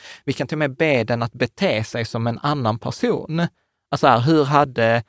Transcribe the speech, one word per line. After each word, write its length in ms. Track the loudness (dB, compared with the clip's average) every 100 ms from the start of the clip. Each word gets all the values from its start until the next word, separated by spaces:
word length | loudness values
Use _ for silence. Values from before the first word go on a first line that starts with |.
| -14 -10 -8
vi 80 |
kan 140 | -6 -4
till 80 | -2
och 40 |
med 160 | -4 0
be 280 | 2 2
den 200 | 0 -2
att 100 | -4
bete 500 | -4 -6 -2 -2 0
sig 220 | -2 -6 -6
som 220 | -4 -4
en 120 | -2
annan 400 | -4 -2 -2 -2
person. 680 | -6 -2 -2 -2 -2 -2 -2 -4 _ _ _
Alltså 160 | 0 4
här, 120 | 4
hur 240 | 4 4 4
hade 580 | 4 2 2 2 2